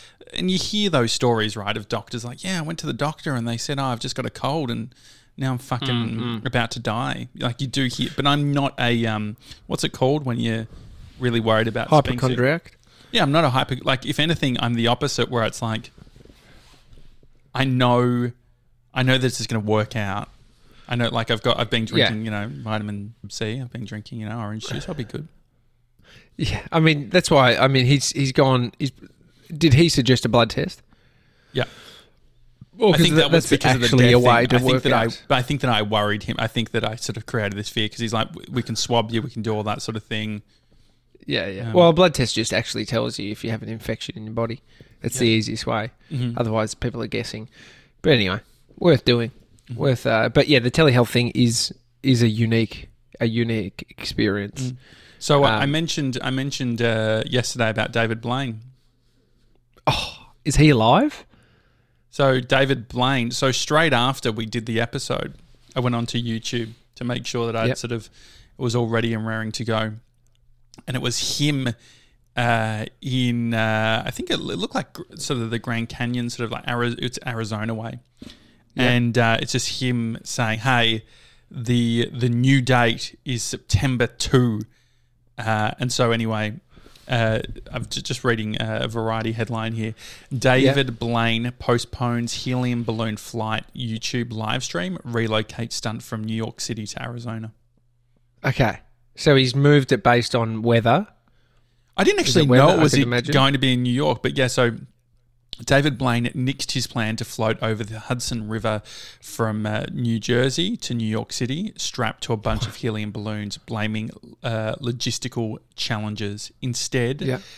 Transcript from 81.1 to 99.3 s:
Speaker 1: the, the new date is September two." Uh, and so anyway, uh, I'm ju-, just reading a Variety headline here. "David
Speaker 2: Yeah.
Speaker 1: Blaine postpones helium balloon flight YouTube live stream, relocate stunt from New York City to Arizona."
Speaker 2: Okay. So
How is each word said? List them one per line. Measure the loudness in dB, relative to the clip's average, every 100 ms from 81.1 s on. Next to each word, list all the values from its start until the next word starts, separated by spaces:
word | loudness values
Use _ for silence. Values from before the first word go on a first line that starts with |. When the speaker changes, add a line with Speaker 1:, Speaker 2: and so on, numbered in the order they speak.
| -20 -20 _ -18
Speaker 1:
the, | -8 0 0 2 0 -2
the | -2 0
new | 2 4 4
date | 4 4 2 0 -6 -12
is | -8 -6
September | -6 -8 0 2 2 0 -2
two." | -4 2 4 4 0 -6 _ _ _ _ _ _ -8
Uh, | -2 0 0 -2
and | -2
so | 0 2
anyway, | 2 0 -2 -4 -6 -16 -20 -20 -18 -4
uh, | 0 2 0 -4 -10 -10
I'm | -10 -8
ju-, | -8
just | -6 -4
reading | 0 0 -2 -4
a | -4 -4 -4
Variety | -4 -2 -2 -4
headline | -4 -4 -4 -6
here. | -6 -6 -8 -16 -20 -10 0
"David | 4 4 4 4 0
Speaker 2:
Yeah. |
Speaker 1:
Blaine | -2 -2 0 2 0 -2 -6
postpones | 0 0 0 -4 -2 -2 -4 -6
helium | -4 -2 -2 -2
balloon | -4 -4 -4 -6
flight | -8 -8 -4 -6 -8 -8
YouTube | -6 -6 -4 -4 -4
live | -6 -4 -4
stream, | -4 -6 -6 -8
relocate | -6 -2 0 0 -2 -6 -8
stunt | -6 -6 -8
from | -8 -8
New | -6 -4
York | -6 -8
City | -8 -8 -8
to | -10
Arizona." | -10 -10 -10 -10 -12 -16 _ _ _ _ _ _ _ _
Speaker 2:
Okay. | -2 2 2 0 -10 _ _ 0
So | 4